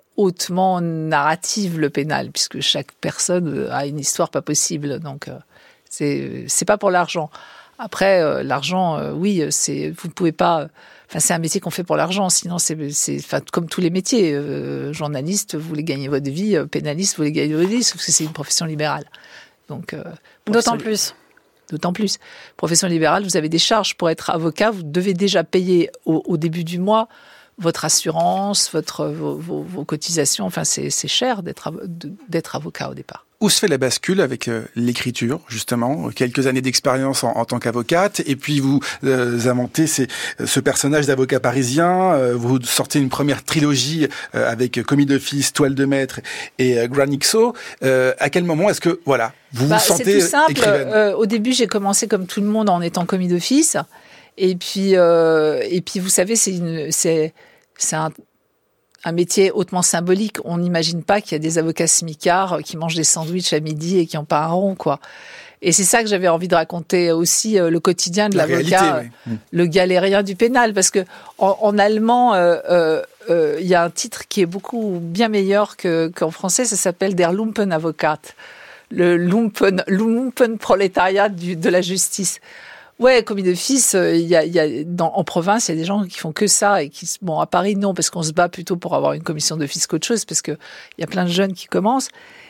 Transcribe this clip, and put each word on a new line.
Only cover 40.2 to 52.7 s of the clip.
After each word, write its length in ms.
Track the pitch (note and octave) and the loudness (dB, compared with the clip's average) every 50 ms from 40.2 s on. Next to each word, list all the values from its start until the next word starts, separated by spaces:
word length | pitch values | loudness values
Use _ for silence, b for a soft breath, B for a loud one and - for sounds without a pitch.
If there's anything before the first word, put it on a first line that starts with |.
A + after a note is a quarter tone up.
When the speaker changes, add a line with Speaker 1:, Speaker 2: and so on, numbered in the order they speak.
| B B B - - | B B B -6 -4
Speaker 3:
ce 140 | A2 - C#3 | -2 -2 0
personnage 480 | - D3 - - - C#3 D3+ D#3 D3 | 2 2 0 2 0 2 2 2 2
d'avocat 320 | C3+ C3+ B2+ C3 B2+ C#3+ C3 | 2 2 2 2 0 0 0
parisien, 760 | C3 B2+ A#2 C#3 C3 A#2+ B2+ D#3 E3+ F3+ F#3 F#3 F#3 F#3 E3 | 0 0 0 0 0 0 2 2 2 4 2 2 2 2 2
euh, 200 | C#3 B2+ B2 A#2+ | 2 2 2 0
vous 260 | B2 A#2+ A#2+ C3 C3 | 0 2 2 0 0
sortez 360 | A#2+ - - - C3 - - D3+ | 0 -2 -2 -2 -2 0 0 0
une 100 | C#3 B2+ | 0 0
première 360 | - D#3+ C#3+ D3 C3+ - - | 0 0 0 0 0 -2 -4
trilogie, 640 | - - E3 D3 D3 C#3+ B2+ A#2+ C#3 D#3+ E3 D3 - B B B B - | -2 0 2 2 2 2 2 0 -2 0 -2 -2 -2 B B B B -4
euh, 160 | A#2 A#2 A#2+ | -2 0 0
avec 320 | A#2 A2+ B2+ B2 - B2 | 0 0 -2 -2 -2 -4
Commis 240 | A2 - C#3+ C#3+ C#3+ | -2 2 2 2 4
d'office, 460 | C#3+ C#3 C3 - - C#3+ C#3+ C3 - | 4 2 0 0 -2 -4 -2 -2 -2
Toile 240 | - - D3 C3+ C#3 | 2 2 2 2 2
de 80 | C3+ C#3 | 2 2
maître 360 | C#3 C#3 C3+ C3+ B2+ - - B B B B B B - - | 2 2 0 0 -2 -6 -12 B B B B B B -2 0
et, 200 | C3 B2+ B2 A#2 | 2 2 4 2
euh, 80 | A#2 A#2+ | 0 0
Gran 180 | A#2+ C#3+ C#3 | 2 2 2
Ixo. 480 | C#3+ C#3+ C#3+ - - - A3 A3+ A#3+ A#3 B B B B B - | 2 2 0 0 2 4 4 4 2 2 B B B B B 0
Euh, 300 | C3+ C3 C3 B2+ C3 B2+ - | 2 4 4 4 2 2 0
à 120 | - C#3+ | -2 0
quel 120 | - F3+ | 2 0
moment 260 | F3 F3 D#3+ D3+ F#3 G#3 | 2 2 2 2 2 2
est-ce 120 | F3 - | 2 2
que, 200 | - F3 E3 - - | 0 0 0 0 0
voilà, 280 | C#3+ C3+ A#2+ A2+ A2+ - _ _ _ | 0 2 2 2 -2 -4 _ _ _
vous 160 | C3+ A#2 C3 D3 | -2 0 2 4
Speaker 1:
Bah, 80 | D#3+ | 4
Speaker 3:
vous 80 | E3 F3 | 4 4
sentez 200 | - - - B3+ | 4 2 2 4
Speaker 1:
c'est 200 | F#3+ G3 G3 F3 | 4 4 4 4
tout 60 | F3 | 4
simple. 180 | - C#4+ D#4 D#4+ | 4 4 4 4
Speaker 3:
écrivaine ? 380 | C#3+ C4+ A#3+ G#3+ G3+ C#3+ C3+ C3 | 4 4 4 4 4 2 0 2
Speaker 1:
Euh, 260 | A3 G#3+ G#3+ G3+ F#3 | 2 2 4 4 2
au 120 | D3 A3+ | 2 0
début, 260 | G3 A#3 A3+ G#3 B3+ | 0 0 0 0 0
j'ai 160 | B3+ - A#3+ F#3+ | 2 2 2 0
commencé 400 | - G#3+ G3 G3 G3+ - A#3+ G3+ | 0 -2 0 0 0 0 0 0
comme 180 | A3 F#3+ F#3 | -2 -2 -2
tout 140 | F3 - G#3+ | -4 -4 -2
le 80 | G3+ G#3 | 0 0
monde 200 | G#3 A3 G#3+ | 0 2 2
en 120 | G3+ | 2